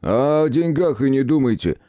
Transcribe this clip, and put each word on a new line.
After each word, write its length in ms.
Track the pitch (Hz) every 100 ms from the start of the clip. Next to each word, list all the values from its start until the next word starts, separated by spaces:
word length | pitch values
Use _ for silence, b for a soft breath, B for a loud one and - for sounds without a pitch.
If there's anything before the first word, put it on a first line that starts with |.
А 420 | - 110 143 151
о 40 | 156
деньгах 520 | 135 170 151 175 120
и 100 | 135
не 120 | 135
думайте», 560 | 131 156 127 110 85 -